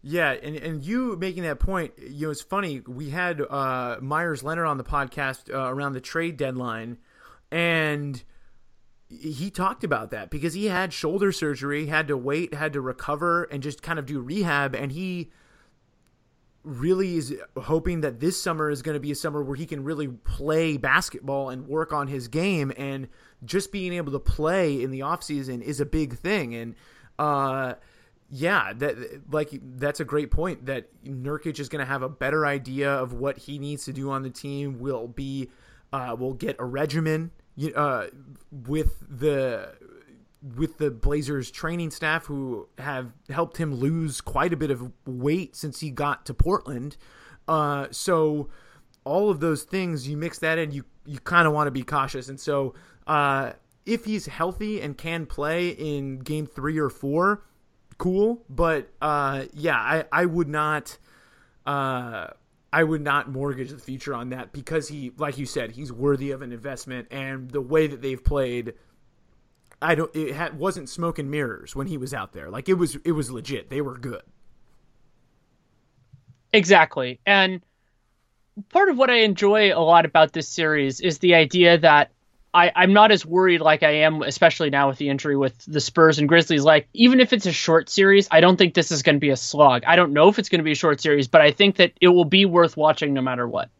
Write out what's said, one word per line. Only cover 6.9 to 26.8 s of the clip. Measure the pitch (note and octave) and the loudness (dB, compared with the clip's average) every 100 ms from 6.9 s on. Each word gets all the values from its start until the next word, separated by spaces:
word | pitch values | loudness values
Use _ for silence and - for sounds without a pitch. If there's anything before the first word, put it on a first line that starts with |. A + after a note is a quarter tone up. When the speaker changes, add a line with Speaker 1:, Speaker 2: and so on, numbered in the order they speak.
| A#2+ _ _ - _ _ | -16 _ _ -20 _ _
Speaker 1:
and | D#3+ E3+ E3 D#3 D3 C#3+ B2+ - - - - - _ _ _ _ | -4 -2 0 -2 -4 -6 -10 -14 -20 -20 -20 -20 _ _ _ _
he | A#2+ D#3 C3+ F#3+ | -14 -12 -8 -10
talked | F3+ F#3+ A#3+ | -4 -6 -4
about | F#3+ C3 A2 | -6 -6 -6
that | A2+ F#2+ | -12 -10
because | D3 E3 | -6 -6
he | D#3+ G#3+ | -4 -4
had | F3+ F#3+ | -2 -4
shoulder | - D#3+ F#3+ G3+ | -4 -4 -2 -2
surgery, | - D#3 C#3+ C#3 D3 D3+ | -2 -4 -4 -6 -6 -4
had | D#3 D3+ | -4 -2
to | C#3 | -4
wait, | B2 D3+ F3 | -2 -4 -4
had | D3 D#3 | -6 -6
to | C#3+ | -6
recover, | B2+ B2+ - D3 F3 E3+ E3+ | -8 -10 -8 -4 -2 -2 -4
and | C#3+ | -8
just | C#3 C#3+ | -10 -12
kind | - E3 | -8 -8
of | C#3 | -6
do | D3 | -10
rehab. | B2 F#3 F3 C#3+ C#3 B2+ | -6 -4 -2 -2 -2 -6
And | C#3 | -8
he | C#3 F#3 F3+ E3+ _ _ _ _ _ _ _ _ _ _ _ _ _ | -8 -8 -8 -12 _ _ _ _ _ _ _ _ _ _ _ _ _
really | D3+ B2+ D3 F#3 F#3+ E3+ | -18 -8 -2 0 0 -4
is | C3 B2+ - - | -6 -10 -12 -14
hoping | - D#3+ E3 E3+ | -2 -2 -2 -4
that | D3+ A#2 | -4 -4
this | D3+ F3+ | -4 -4
summer | - D#3+ D3+ | -6 -4 -4
is | D3 | -4
gonna | C#3 D3 | -6 -6
be | C#3 | -6
a | C#3+ | -6
summer | D#3+ D3 | -6 -6
where | C#3 C#3 | -6 -8
he | E3 | -10
can | D3 | -10
really | C#3 D#3 D3 | -8 -6 -8
play | B2 - - C#3 D#3 E3 D3 | -8 -8 -6 -2 0 0 -2
basketball | C3 D3 - - C3+ C#3 C3+ | 0 0 0 -10 -8 -6 -6
and | B2+ C3+ | -10 -8
work | D3+ D#3 | -6 -4
on | D3+ C#3 | -6 -6
his | C#3 A#2 | -8 -8
game. | C#3+ F#3+ F3+ C#3 C3 | -4 -2 -2 -4 -6
And | C#3 C3+ C3 - _ _ A#2 | -10 -10 -14 -20 _ _ -6
just | F#3 G3 | -6 -4
being | G3+ F3+ | -8 -8
able | F3 D3+ | -8 -6
to | C#3 | -4
play | - - D#3 F#3+ E3+ C#3 | -2 -2 -2 0 0 -2
in | C3 | -6
the | C3 | -6
offseason | C#3 F3 - D3 C3 B2 | -6 -8 -6 -8 -8 -10
is | A#2 C3+ | -10 -6
a | C#3+ | -4
big | D#3+ D3 A#2 | -4 -4 -6
thing. | F3 G#3 B2+ A#2 | -4 -4 -4 -10
And, | A#2 G#2+ | -14 -16